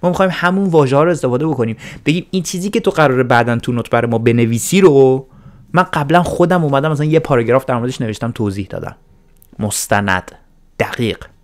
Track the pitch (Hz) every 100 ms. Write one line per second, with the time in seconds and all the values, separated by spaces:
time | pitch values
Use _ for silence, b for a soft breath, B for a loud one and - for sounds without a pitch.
0 | 175 175 190 160 175 190 196 165 139 139
1 | 165 170 131 127 156 131 113 113 B B
2 | - 170 - 190 165 180 196 226 190 180
3 | 151 127 123 120 117 117 - 120 110 120
4 | 117 117 117 117 117 117 - 190 190 139
5 | 135 131 - b b b b 170 180 160
6 | 139 165 175 - 175 180 156 139 139 143
7 | 151 160 - 127 113 127 - 123 120 127
8 | 117 104 117 117 107 98 95 - - -
9 | _ _ _ _ _ - 104 - - 104
10 | 101 92 - - _ _ _ _ - -
11 | 113 104 - _